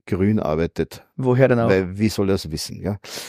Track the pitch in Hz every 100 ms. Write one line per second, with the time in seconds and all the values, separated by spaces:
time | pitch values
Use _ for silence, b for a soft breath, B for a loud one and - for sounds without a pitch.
0 | - 90 101 107 - 78 85 - 76 -
1 | - - 127 123 127 120 113 95 90 98
2 | 110 - 98 98 78 78 - - 92 104
3 | B B